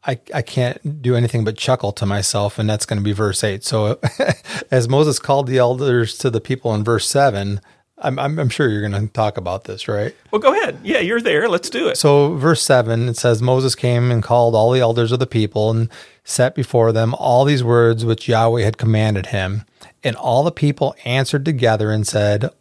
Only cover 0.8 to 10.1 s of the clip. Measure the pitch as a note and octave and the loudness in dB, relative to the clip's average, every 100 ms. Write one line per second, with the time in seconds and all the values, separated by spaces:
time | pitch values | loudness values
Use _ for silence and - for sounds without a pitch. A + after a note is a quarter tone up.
0.8 | - D3+ B2 B2 A#2 A#2+ G#2+ A2 - B2+ | -10 -6 0 2 2 0 -2 -4 -2 -2
1.8 | G2+ G2+ G2+ G2+ F#2+ - G2+ - G#2+ G#2+ | -2 -4 -2 -2 -2 -2 -4 -2 -2 -2
2.8 | - G#2+ G2+ G2+ G#2+ F#2+ G#2+ G2 - A2 | -4 -2 -2 0 -2 0 -2 -4 -4 -2
3.8 | G#2+ - - - C4 - - - - C3 | 0 -2 -4 -2 -2 -2 -6 -12 -2 0
4.8 | A#2 C3 D3+ C#3 - C#3 C#3 C3 B2 B2+ | 2 2 2 0 0 0 2 2 2 2
5.8 | C#3 B2 A2+ - C3 A2+ - B2+ A#2+ G#2+ | 0 0 0 -2 -2 -2 -4 -4 -2 -2
6.8 | G#2 A2+ - C#3+ C#3 G2+ G2 G2+ _ _ | 0 0 0 2 2 2 -4 -6 _ _
7.8 | _ _ D3+ C3 C3+ D#3 C#3 - C#3 G#2 | _ _ -6 -4 -4 -2 -2 0 0 0
8.8 | G#2 G2+ G#2+ - G#2+ - F2+ F#2+ - G2+ | -2 -2 -4 0 -2 -2 -6 -6 -8 -12
9.8 | - G#2 G#2 | -6 -4 -4